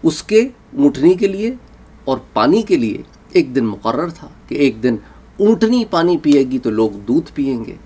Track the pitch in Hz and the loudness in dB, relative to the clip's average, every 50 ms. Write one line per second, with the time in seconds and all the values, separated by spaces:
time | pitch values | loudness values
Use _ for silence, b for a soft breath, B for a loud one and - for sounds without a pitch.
0 | - 160 156 - - - 208 220 240 269 - _ - _ - 143 143 143 - 127 | 0 -2 -2 -2 -6 2 2 2 2 2 -6 _ -20 _ -4 0 0 2 2 4
1 | 139 170 185 180 - 196 190 196 214 226 254 247 - - - - - - - - | 2 2 4 4 0 -2 -2 -2 -6 -6 -6 -8 -16 -20 -20 -20 -20 -20 -20 -12
2 | - - 135 - - - - 113 107 131 170 226 220 - 196 147 117 110 98 - | -4 -4 -4 -4 -6 -6 -2 0 2 4 4 2 2 2 0 0 0 -2 -4 -6
3 | - - - - - - - 185 151 127 123 135 117 110 101 - - 110 113 120 | -10 -16 -20 -20 -20 -2 0 0 0 2 -2 -2 -2 -2 -4 -4 -4 -4 -2 -2
4 | 165 170 170 - - - - - - - - 139 143 135 113 113 110 127 117 104 | -4 -6 -8 -14 -20 -20 -20 -20 -14 -8 -2 0 0 0 0 0 -2 -2 -2 -2
5 | B B B B B - - - 196 208 226 - 226 220 240 247 226 214 - 170 | B B B B B -20 -6 0 2 2 4 4 2 0 2 0 -2 -2 -2 0
6 | 165 175 175 160 - 151 143 143 131 127 127 131 123 120 107 107 110 110 101 101 | 2 2 0 0 2 2 2 2 2 0 -2 -4 -4 -2 0 0 0 -2 -2 -8
7 | 101 107 123 156 160 - - - 139 135 131 117 110 98 87 82 - | -4 -2 -2 -2 -2 -4 -6 -6 -4 -4 -4 -6 -8 -10 -14 -18 -20